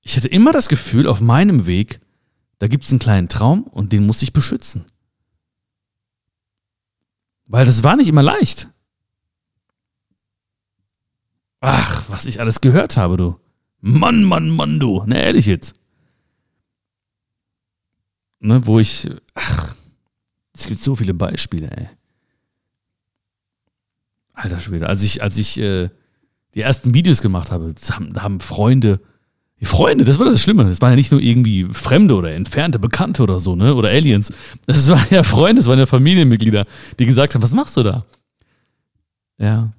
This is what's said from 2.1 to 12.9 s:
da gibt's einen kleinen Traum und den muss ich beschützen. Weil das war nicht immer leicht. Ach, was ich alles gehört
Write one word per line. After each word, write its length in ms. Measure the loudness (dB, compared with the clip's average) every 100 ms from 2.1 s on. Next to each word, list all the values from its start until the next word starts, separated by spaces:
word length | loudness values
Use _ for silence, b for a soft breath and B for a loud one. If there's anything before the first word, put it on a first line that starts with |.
| _ _ _ _ _
da 80 | -4
gibt's 240 | -2 -2
einen 80 | -2
kleinen 300 | 2 0 0
Traum 340 | -2 0 0
und 280 | -4 -8 -2
den 140 | 0 0
muss 160 | 0
ich 120 | -2
beschützen. 520 | -2 -2 -6 -8 -14 -14 _ _ _ _ _ _ _ _ _ _ _ _ _ _ _ _ _ _ _ _ _ _ _ _ _ _
Weil 180 | 2 4
das 180 | 4
war 120 | 2 4
nicht 140 | 4
immer 140 | 4
leicht. 460 | 2 0 -2 -4 -12 _ _ _ _ _ _ _ _ _ _ _ _ _ _ _ _ _ _ _ _ _ _ _ _ _ _ _ _ _
Ach, 440 | -2 0 -2 -6 -10
was 160 | -10 -10
ich 140 | -6
alles 220 | -4 0
gehört 360 | 2 2 2